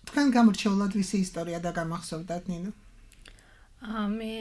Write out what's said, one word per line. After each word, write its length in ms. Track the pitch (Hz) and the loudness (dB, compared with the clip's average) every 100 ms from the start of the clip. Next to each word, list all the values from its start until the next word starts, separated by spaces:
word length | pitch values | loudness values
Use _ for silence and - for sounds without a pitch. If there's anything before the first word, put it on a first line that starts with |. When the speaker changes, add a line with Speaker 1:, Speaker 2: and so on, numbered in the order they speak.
Speaker 1:
თქვენ 240 | - 294 285 | -4 2 4
გამორჩეულად 640 | 240 226 190 208 196 202 | 8 6 6 2 2 0
ვისი 260 | 202 185 202 | 0 0 0
ისტორია 400 | 185 170 170 170 | -2 -4 -6 -4
და 140 | 175 | -4
გამახსოვდათ, 720 | 170 165 170 - 160 170 175 | -4 -4 -4 -6 -8 -6 -6
ნინო? 260 | 180 170 190 - - - - - - - - - - - | -6 -6 -6 -10 -18 -20 -20 -20 -20 -20 -20 -20 -20 -16
Speaker 2:
ა, 260 | 214 220 208 | -8 -4 -2
მე 260 | 220 220 220 | -2 -4 -6